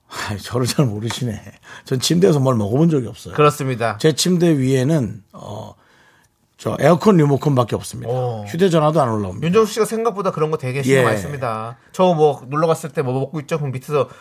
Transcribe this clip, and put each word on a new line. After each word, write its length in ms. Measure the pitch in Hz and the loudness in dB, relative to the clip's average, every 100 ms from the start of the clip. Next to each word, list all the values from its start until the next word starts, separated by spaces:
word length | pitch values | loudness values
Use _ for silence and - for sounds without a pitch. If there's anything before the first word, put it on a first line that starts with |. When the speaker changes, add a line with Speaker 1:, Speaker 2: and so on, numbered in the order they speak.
| _ - - | _ -10 -8
Speaker 1:
아이, 100 | 101 | -8
저를 280 | - 123 120 | -4 -2 -2
잘 200 | - 131 | 0 0
모르시네. 560 | 104 113 - 123 104 - - - - | -2 -6 -6 -6 -8 -14 -20 -20 -20
전 140 | - 131 | -6 -4
침대에서 380 | - 170 190 147 | 0 4 4 4
뭘 160 | 131 | 4
먹어본 360 | 120 101 131 170 | 2 2 2 4
적이 180 | 147 107 | 2 -4
없어요. 260 | - 82 | -10 -6
Speaker 2:
그렇습니다. 600 | 147 147 147 131 117 117 107 | 2 2 2 -4 -2 -4 0
Speaker 1:
제 140 | 156 | 0
침대 420 | 135 180 175 175 147 | 2 0 2 2 2
위에는, 640 | 131 131 131 160 107 107 - | 2 2 2 0 -2 -6 -18
어, 420 | 196 - 107 104 - _ _ _ _ _ _ _ - | -18 -14 -12 -14 -18 _ _ _ _ _ _ _ -10
저 200 | 113 92 | -6 2
에어컨 360 | 143 175 220 180 | 4 4 6 6
리모컨밖에 580 | 143 135 151 131 113 107 | 4 2 2 2 0 -4
없습니다. 340 | - 117 113 | -8 -10 -6
Speaker 2:
오. 320 | 127 123 110 104 | -4 -4 -6 -8
Speaker 1:
휴대전화도 560 | 170 190 165 151 156 | 0 2 2 2 2
안 60 | 123 | 0
올라옵니다. 340 | 110 95 98 160 | 0 -4 -4 0
Speaker 2:
윤정수 260 | 214 214 | 2 2
씨가 100 | 226 | 0
생각보다 460 | 208 226 226 196 190 | -4 -2 -4 -2 -4
그런 200 | 156 156 | -2 -2
거 40 | 160 | -2
되게 260 | 127 135 | -6 -4
신경 180 | 131 135 | 2 4
Speaker 1:
예. 40 | |
Speaker 2:
많이 140 | 117 107 | 4 0
씁니다. 580 | 95 143 123 110 113 120 _ | -4 -6 -6 -6 -10 -14 _
저 220 | - 185 | 0 2
뭐, 260 | 160 151 127 127 | 4 2 2 -6
놀러 180 | 147 165 | -2 0
갔을 220 | 160 156 | 0 -4
때 120 | 165 | -4
뭐 100 | 135 | -2
먹고 280 | 131 135 156 | -2 -4 -8
있죠? 180 | 139 165 | -6 -4
그럼 140 | 143 | -4
밑에서 360 | 127 - 147 - - | -8 -4 -2 -2 -8